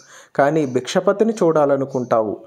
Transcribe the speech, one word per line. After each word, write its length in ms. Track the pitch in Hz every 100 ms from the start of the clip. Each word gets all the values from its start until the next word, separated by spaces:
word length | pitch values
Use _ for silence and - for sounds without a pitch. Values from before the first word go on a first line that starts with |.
| - - - -
కానీ 300 | 139 160 139
భిక్షపతిని 680 | 123 - 190 180 196 220
చూడాలనుకుంటావు. 1040 | 220 170 156 143 139 131 135 123 117 107 95